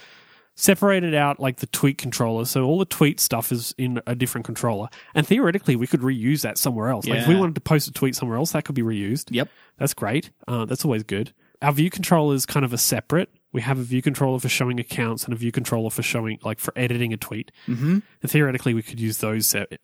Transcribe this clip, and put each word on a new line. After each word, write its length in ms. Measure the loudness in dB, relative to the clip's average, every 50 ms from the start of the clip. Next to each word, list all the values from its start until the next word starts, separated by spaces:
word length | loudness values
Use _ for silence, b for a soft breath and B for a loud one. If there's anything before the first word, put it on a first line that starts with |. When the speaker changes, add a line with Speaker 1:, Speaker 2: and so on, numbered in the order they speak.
| B B B B B B B B B B B
Speaker 1:
Separated 580 | 0 4 4 4 4 4 4 4 4 2 2 2
out, 240 | 2 2 2 0 0
like, 200 | -2 -2 -2 -4
the 80 | -6
tweet 320 | -6 -2 2 2 2 2 0
controller. 460 | -4 -6 -2 0 0 0 0 0 -2
So 180 | 0 0 2 2
all 140 | 4 2 2
the 60 | 0
tweet 340 | -2 2 2 4 4 4 2
stuff 320 | 0 0 0 -2 -2 -2 -2
is 220 | -2 -2 -6 -6 -4
in 220 | -4 -2 -2 -4 -4
a 80 | -4 -2
different 300 | -2 -2 -2 -2 -4 -6
controller. 420 | -8 -6 -4 -2 -2 -2 -2 -4 B B B B B B
And 120 | -2 2
theoretically, 500 | 4 4 4 4 2 2 2 2 2 2
we 100 | 2 2
could 140 | 0 0 0
reuse 400 | 2 0 0 0 0 0 0 0 0
that 140 | -4 -4 -2
somewhere 300 | -2 -2 0 0 0 0
else. 180 | -2 -2 -2
Like, 140 | -2 0 2
if 80 | 4 4
we 60 | 6
Speaker 2:
Yeah. 60 | 6
Speaker 1:
wanted 140 | 4 2 0
to 40 | -4
post 280 | 0 2 2 2 2 -2
a 40 | -2
tweet 240 | -2 0 0 0
somewhere 220 | -2 -4 -2 -2 -2
else, 140 | -2 -2 -2
that 120 | -4 -4
could 100 | -4 -2
be 80 | -2 -2
reused. 440 | 0 -2 -2 -2 -2 -4 -4 -4 -4
Speaker 2:
Yep. 180 | -2 -2 -2 b b b b b b -4
Speaker 1:
That's 160 | -4 -4 -2
great. 360 | -4 -4 -2 -2 -2 -4 -6 -12 _ -8 -6
Uh, 160 | -4 -4 -2
that's 200 | -2 -2 -2 0
always 180 | 0 0 0 -2
good. 300 | -2 -4 -4 -4 -6 -8 b b b b _ 0
Our 100 | 2 4
view 180 | 4 2 2
controller 440 | 0 -2 2 4 4 4 6 4 2
is 120 | 2 0
kind 180 | 0 0 0 0
of 80 | 0 0
a 60 | 0
separate. 500 | 0 0 0 -2 0 0 0 0 0 -2 _ _ _ _ -6
We 100 | -4 -2
have 160 | 0 0 -2
a 40 | 0
view 200 | 0 0 0 0
controller 360 | 0 0 2 0 0 0 0
for 100 | -2 -2
showing 320 | 0 0 0 0 -2 -2
accounts 440 | -6 -6 -4 -4 -2 -2 -2 -4 -4
and 80 | -6 -4
a 40 |
view 160 | -2 -2 -2 -2
controller 380 | -2 -2 0 0 0 0 -2
for 120 | -2 -2 -2
showing, 360 | -2 -2 -2 -2 -4 -6 -6 -6
like, 160 | -6 -6 -4
for 140 | -6 -6 -2
editing 360 | -2 0 0 0 0 0 -2 -2
a 40 |
tweet. 360 | -4 -6 -8 -10 -10 -10 -12 B B B -6
Speaker 2:
Mm-hmm. 300 | -4 -2 0 2 2 0 b b b b -4
Speaker 1:
And 80 | 0
theoretically, 440 | 2 4 4 4 2 0 0 0 0
we 80 | 0 -2
could 160 | -4 -6 -4
use 180 | -4 -4 -2 -2
those 360 | -2 -2 0 0 0 0 0
e-, 100 | -2 -4 -6 -8 -12